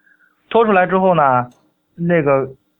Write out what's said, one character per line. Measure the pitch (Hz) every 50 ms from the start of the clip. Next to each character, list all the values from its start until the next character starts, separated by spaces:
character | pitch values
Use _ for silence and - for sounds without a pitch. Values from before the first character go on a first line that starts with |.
| _ _ _ _ _ _ _ _ _ _
脱 | - 226 233
出 | 220
来 | 202 185 180
之 | 165 185
后 | 190 185 190 180
呢， | 160 147 135 127 123 123 - - _ _ _ _ _ _ _ _
那 | - 170 170 175 165
个 | 143 143 139 135 131 135 135 - _ _ _ _